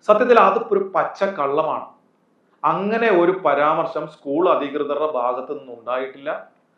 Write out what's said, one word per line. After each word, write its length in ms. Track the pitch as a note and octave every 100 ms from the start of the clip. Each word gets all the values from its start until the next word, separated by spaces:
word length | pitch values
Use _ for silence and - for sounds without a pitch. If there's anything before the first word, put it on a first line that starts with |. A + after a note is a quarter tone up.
സത്യത്തിൽ 360 | - G#3+ B3 A#3
അത് 220 | G3 A3+ -
ഒരു 200 | G3 F#3+ E3
പച്ചക്കള്ളമാണ്. 880 | C#3+ - G3 F#3+ C#3 D3 D#3 B2 - - _ _ _ _ _ _ D3+
അങ്ങനെ 440 | F3+ G3+ A3+ A#3
ഒരു 220 | F3 F3
പരാമർശം 760 | F#3 D3+ C#3 D3+ D#3+ D#3+ D#3 C3
സ്കൂൾ 420 | - C#3+ D3+ F3+
അധികൃതരുടെ 600 | B2 C#3+ D3 C#3 C#3+ D#3
ഭാഗത്തു 480 | C3+ B2 B2+ C3 C#3
നിന്നും 200 | C3 A#2
ഉണ്ടായിട്ടില്ല. 720 | A2+ B2+ C3+ C3+ C#3+ E3 - _ _